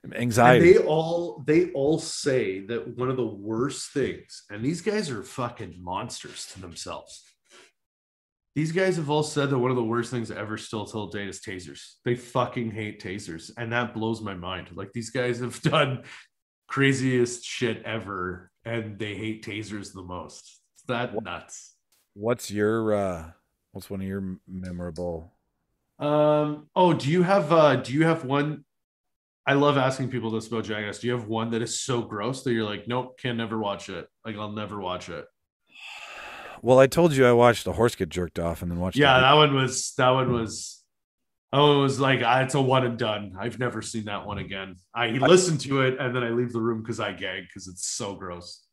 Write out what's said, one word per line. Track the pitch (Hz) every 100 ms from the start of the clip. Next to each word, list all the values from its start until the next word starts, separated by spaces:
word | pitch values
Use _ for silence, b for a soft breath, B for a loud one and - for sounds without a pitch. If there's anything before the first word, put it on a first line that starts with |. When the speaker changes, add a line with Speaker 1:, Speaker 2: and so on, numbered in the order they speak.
Speaker 1:
and | - -
anxiety. | 120 113 120 127 170
Speaker 2:
And | 214
they | -
all, | 156 160 170 170 156 147
they | 160 175
all | 139 139 156
say | - - 147 131 104 95 98
that | 117 123 117
one | 127
of | 127
the | 113
worst | 101 101 113 139 - -
things, | 143 113 - - - _
and | 104
these | 127 170
guys | 220 208 175
are | 113
fucking | - - 120 - 95 85
monsters | 87 92 117 - - - -
to | 95
themselves. | 92 82 92 80 - - _ _ _ b b _ _ _ _ _ _ _ _ 143
These | 160
guys | 165 190 175
have | 143
all | 151
said | 151 - 139
that | 135
one | 123
of | 123
the |
worst | 113 120 120
things | 123 110
ever | 101 104 107
still | - 110 101
till | 110 101
date | 101 101
is | -
tasers. | - 95 85 67 - _ 123
They |
fucking | 123 - 131 120 127 113
hate | 107 107 101
tasers, | 92 98 95 82 - -
and | 117
that | 120 120 110
blows | 113 107
my | 104 92
mind. | 87 92 - 87
Like, | 95
these | 123 110
guys | 131 123 120
have | 123 -
<laughs> |
done | 156 151 143 120 B B B _ _ _ _
craziest | - 135 131 131 127 120 -
shit | - - 120 110
ever, | 110 110 98 95 90 90 - _
and | 117 117 107 101
they | 107 95
hate | 110 110
tasers | - 104 104 104 95
the | 98
most. | 90 90 76 - - _ _ _
It's | -
that | 120 123 202
Speaker 1:
What |
Speaker 2:
nuts. | 220 87 - - - _ _ _ _
Speaker 1:
What's | 101 107 120 -
your, | 101 104 113 110
uh, | 104 98 87 82 _ _ _ _
what's | 101 -
one | 98
of | 95
your | 98
m-, | 95 92 -
memorable? | 92 92 87 87 82 87 82 82 _ _ _ _ _ _ _
Speaker 2:
Um, | 147 151 151 151 151 147 - -
oh, | 180
do | 170 123
you | 175
have, | 175 196 147
uh, | 165 151 123
do | 113
you | 139
have | 160 160
one? | 127 139 147 147 _ _ _ _ _ _ _ _ -
I |
love | 139 143 135
asking | 131 131 127
people | 123 110
this | 110 110
about | 117 101
Jackass. | 107 104 101
Do | 120
you |
have | 123 104
one | 113 117
that | 113
is | 120 -
so | - 123
gross | 107 104 110 135
that | 135
you're | 117
like, | 107 101 113
"Nope, | 123 123 -
can | 131 117
never | 113 110
watch | 104 101 -
it. | 90 78 _
Like, | 113 104
I'll | 107
never | 104 104 104
watch | 92 90 87
it"? | 80 - _ _ _ _ B B B B B B B B B
Speaker 1:
Well, | 113 127
I | 135
told | 165 175
you | 135 123
I |
watched | 120 120 110 -
a |
horse | 82 117 -
get | 90
jerked | 90 85 -
off | 85 82
and | 87
then | 87
watched | 92 123
Speaker 2:
Yeah, | 143 131
Speaker 1:
the |
Speaker 2:
that | 131
one | 151 147
was, | 139 131 - - -
that | 127
one | 131 127
was, | 120 110 90 - - _ _ _ _ _ _ _
that | 135
one | 147 143
was | 139 117
like, | 135 127
"Ah, | 117 127
it's | 131 147
a |
one | 127 131 123
and | 113
done. | 113 104 101 95
I've | 113 107
never | 123 110
seen | 107 113 107
that | 101 101
one | 98
again." | 90 98 95 92 _
I | 117 117
Speaker 1:
I | 110 135
Speaker 2:
listen | 180 180 151
to | 135 135
it | 131 131
and | 131 123
then |
I | 117
leave | 117 123
the | 113
room | 117 113 110
'cause | 110
I | 104
gag | 90 98 92 90
'cause | 101 92
it's | 90 -
so | - 107 92
gross. | 95 87 87 - _